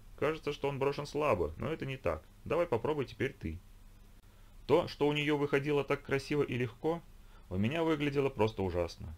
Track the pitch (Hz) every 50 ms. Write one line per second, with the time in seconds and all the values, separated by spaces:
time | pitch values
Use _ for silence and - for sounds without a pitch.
0 | - - - - 127 151 160 151 - 147 143 - - 139 139 123 135 143 143 143
1 | 147 - - 143 151 143 110 90 80 76 - - - 139 165 - - 135 131 -
2 | - 90 78 78 - - - - - - 143 170 170 - - 107 - 139 156 147
3 | 127 - - - 127 135 - - - 82 78 87 - - - - - - - -
4 | - - - - - - - - - - - - - - 139 175 - - - -
5 | 147 147 147 147 147 147 151 143 143 143 143 139 135 151 143 143 139 - 143 -
6 | - - 135 135 - - 147 147 143 - 127 120 123 113 - - - 156 170 165
7 | - - - - - - - - - - 90 95 104 120 156 165 165 160 160 143
8 | 147 143 139 143 135 135 - - 110 110 - - 95 90 85 87 85 85 - -
9 | - - -